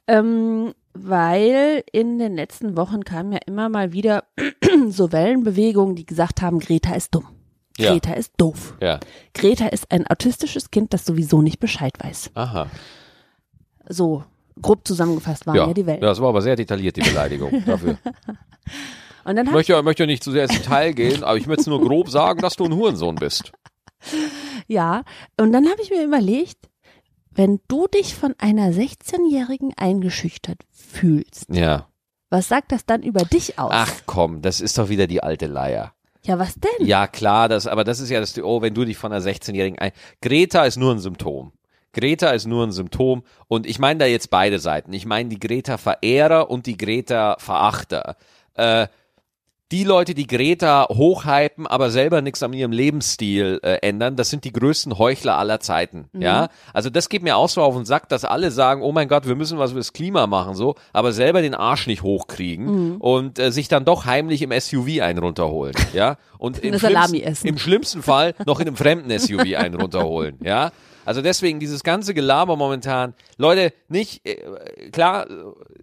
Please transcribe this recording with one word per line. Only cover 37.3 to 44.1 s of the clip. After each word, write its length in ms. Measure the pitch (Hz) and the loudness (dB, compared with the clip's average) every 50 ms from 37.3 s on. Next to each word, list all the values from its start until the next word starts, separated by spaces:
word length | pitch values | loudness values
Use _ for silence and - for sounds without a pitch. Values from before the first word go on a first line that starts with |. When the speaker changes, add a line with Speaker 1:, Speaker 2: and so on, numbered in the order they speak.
| 101 110 117 113 | 4 4 4 4
Speaker 2:
das, 180 | 113 104 90 | 2 0 -2
aber 180 | 113 98 107 104 | -2 -2 0 0
das 140 | 110 120 120 | -2 -2 -4
ist 80 | 135 117 | -4 -4
ja 100 | 131 113 | -2 -2
das, 180 | 104 95 - 117 | -2 -4 -6 -6
oh, 200 | 76 95 117 117 | -4 -2 -2 0
wenn 120 | 113 113 107 | 0 -2 -2
du 100 | 117 123 | -2 -2
dich 140 | 113 104 - | -4 -4 -6
von 140 | - 107 107 | -8 -6 -6
einer 80 | 101 | -4
sechzehnjährigen 580 | 90 98 95 - - - 101 95 95 95 92 - | -4 -4 -4 -6 -8 -6 -4 -2 -2 -2 -4 -4
ein-, 140 | - 98 - - - - - _ | -6 -6 -6 -10 -16 -20 -16 _
Greta 440 | - 120 135 156 180 175 - 175 151 | -2 0 2 4 4 4 4 4 2
ist 100 | 127 - 123 | 2 2 2
nur 140 | 131 131 120 | 2 2 2
ein 60 | 107 | 0
Symptom. 540 | 90 95 87 - - 82 71 67 65 - - _ _ _ _ _ _ _ _ | -2 -6 -10 -8 -8 -8 -8 -8 -10 -14 -20 _ _ _ _ _ _ _ _
Greta 360 | - 113 139 160 156 180 156 | -2 0 0 0 2 2 2
ist 140 | 127 113 98 | 2 0 -2
nur 200 | 113 117 117 117 | -2 -2 -2 -2
ein 60 | 110 | -2
Symptom 520 | 92 92 92 85 - - 131 131 127 123 - _ _ _ _ _ | -2 -6 -6 -6 -2 0 0 0 0 0 -4 _ _ _ _ _
und 180 | 113 113 110 | -4 -2 -2
ich 140 | - 113 123 | -4 -4 0
meine 200 | 135 139 156 160 | 0 0 2 2
da 60 | 147 | 2
jetzt 240 | 127 | 2